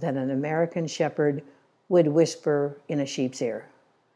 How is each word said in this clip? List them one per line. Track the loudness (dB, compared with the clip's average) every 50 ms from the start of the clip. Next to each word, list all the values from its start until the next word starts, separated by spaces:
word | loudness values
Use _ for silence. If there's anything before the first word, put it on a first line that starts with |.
that | -4 -4 -2
an | -2 -2 -2
American | -2 -2 -2 -2 0 0 0 0 -2 -4 -6 -4
shepherd | -2 -2 -2 -2 0 0 0 0 0 -2 -6 -12 -20 _ _ _ _ _ _ 2
would | 4 4 4 6
whisper | 6 4 4 2 0 -4 -2 0 0 0 0 -2 -4 -8 -8 -4
in | -4 -2
a | -2
sheep's | -2 -2 -2 -2 -2 -2 -2
ear. | -4 -4 -4 -6 -10 -14 -20 _ _ _ _ _ _ _ _